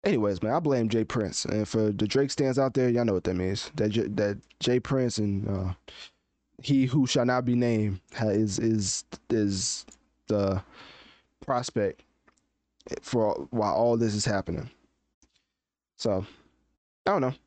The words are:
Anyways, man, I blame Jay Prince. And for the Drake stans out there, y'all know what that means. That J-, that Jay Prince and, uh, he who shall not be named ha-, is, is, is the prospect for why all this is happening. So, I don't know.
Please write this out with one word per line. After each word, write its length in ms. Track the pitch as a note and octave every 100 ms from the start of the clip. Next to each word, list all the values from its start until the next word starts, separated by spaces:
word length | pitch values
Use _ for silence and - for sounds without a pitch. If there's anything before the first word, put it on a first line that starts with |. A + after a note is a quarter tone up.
Anyways, 380 | G3+ D3 G#2 F#2+
man, 120 | G#2+
I 60 | C#3+
blame 280 | D#3 C3 A2+
Jay 160 | A2+
Prince. 400 | G#2+ B2+ G2 -
And 220 | - G#2+ G#2+
for 260 | A2+ G#2+
the 160 | G2+ G#2+
Drake 220 | C3+ C#3
stans 280 | - C3+ B2+
out 160 | C3+
there, 140 | C3 B2+
y'all 160 | A#2+
know 80 | A#2
what 120 | F#2+
that 100 | -
means. 360 | F2+ F#2 G2 - -
That 140 | G#2+
J-, 180 | G#2 -
that 300 | G#2 G#2 G#2 - _
Jay 220 | - F3+
Prince 380 | - C3+ B2 A2
and, 300 | G#2 G2 G#2
uh, 260 | G2 F#2 F#2 - - - _ _ _ _ -
he 260 | - C3+ B2+
who 200 | D3 B2+
shall 180 | C#3+
not 200 | B2 B2+
be 100 | B2+
named 460 | A#2+ A#2+ A2 G#2 F#2+ _ -
ha-, 120 | A2
is, 300 | G2+ A2 F#2+
is, 460 | A2+ A2 F#2+ - - - _
is 560 | A2+ G2+ G2 F#2+ - - _ _ _ -
the 360 | G#2 G2 F#2+ - - - - - - _ _ -
prospect 560 | B2 B2 - G2+ - _ _ _ _ _ _ _ _ - -
for 460 | - A#2+ G#2+ - -
why 200 | A#2+ G#2
all 260 | E2 A#2+ A#2
this 180 | A2+
is 100 | G#2
happening. 440 | G2+ G2+ F#2 E2+ B2 _ _ _ _ _ _ _ _ _ _ _ _ _
So, 280 | A#2 F#2+ G2 - _ _ _ _ _ _ -
I 60 |
don't 80 | G3
know. 140 | C3 C#3